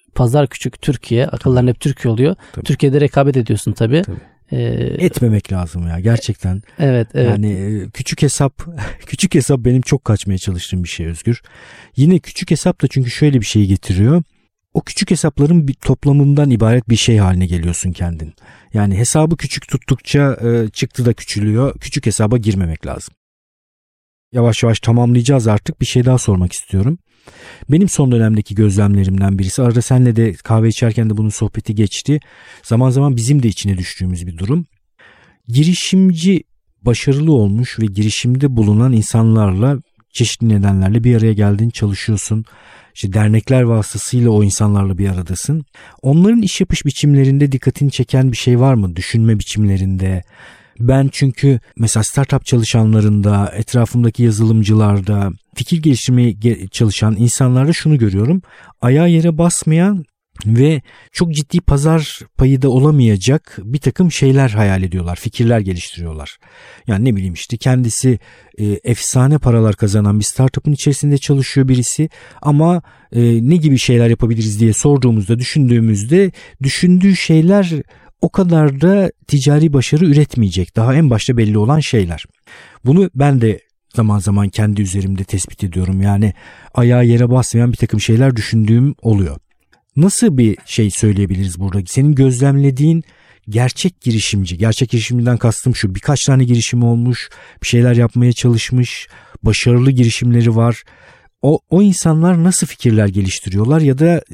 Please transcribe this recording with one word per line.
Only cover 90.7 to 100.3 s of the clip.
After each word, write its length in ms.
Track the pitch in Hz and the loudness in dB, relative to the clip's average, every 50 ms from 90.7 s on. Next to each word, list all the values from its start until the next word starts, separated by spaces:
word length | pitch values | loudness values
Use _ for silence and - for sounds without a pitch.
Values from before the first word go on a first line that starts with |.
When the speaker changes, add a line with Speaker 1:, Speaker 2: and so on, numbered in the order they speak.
| - - 110 101 | -2 -2 -2 0
Speaker 2:
söyleyebiliriz 680 | - - - 107 101 101 101 90 95 92 98 92 85 87 | 0 0 0 0 2 2 0 -2 -2 -4 -4 -6 -6 -6
burada? 200 | 95 95 90 101 90 | -6 -4 -4 -4 -6
Senin 280 | - - 131 139 151 151 | -4 -2 0 2 2 4
gözlemlediğin 880 | 131 135 131 127 120 139 139 139 139 139 139 131 127 147 160 165 165 - _ _ _ _ _ _ _ - 107 | 4 2 2 2 2 2 2 2 2 2 0 2 2 2 2 2 0 -2 _ _ _ _ _ _ _ -12 -6
gerçek 520 | 104 113 123 127 - - - 185 - _ | -2 -2 -2 -2 -2 -2 -4 -4 -4 _
girişimci, 560 | - 123 113 110 - - - 101 95 85 90 | -4 -2 -2 -2 -2 -2 -2 -2 -4 -4 -4
gerçek 320 | 82 110 113 107 - 135 - | -2 -2 -2 0 0 -2 -2
girişimciden 480 | - 117 107 - 123 123 117 123 120 | -2 -4 -4 -2 -2 -2 0 0 0
kastım 380 | 107 - 117 110 - - 131 117 | 0 0 0 -2 0 -2 -4 -2
şu, 200 | - - 98 92 | -2 -4 -6 -6
birkaç 300 | 95 - - 143 127 - | -4 -4 -2 -2 -2 0
tane 180 | - 135 131 127 | 2 2 2 4
girişim 400 | 120 120 117 113 - - 120 120 | 2 2 0 0 -2 -2 0 0
olmuş, 460 | 117 117 117 120 127 120 - - - - - - - - - | 2 0 0 0 -2 -4 -4 -8 -16 -20 -20 -20 -20 -18 -12
bir 60 | - | -6
şeyler 280 | - - 120 120 123 120 | -2 0 2 2 4 4
yapmaya 380 | 120 120 113 - 120 120 123 117 | 2 2 2 2 2 2 2 2
çalışmış, 760 | - - 123 117 113 - - 123 123 123 - - - - - - - - _ - - - | 2 0 0 0 0 -2 -2 -2 -2 -2 -2 -6 -14 -16 -18 -20 -20 -20 _ -14 -4 -2
başarılı 480 | 113 101 - - 123 120 123 123 139 | -2 -2 0 2 2 2 4 2 2
girişimleri 640 | 131 123 123 113 - - 123 120 | 2 4 2 2 2 0 0 0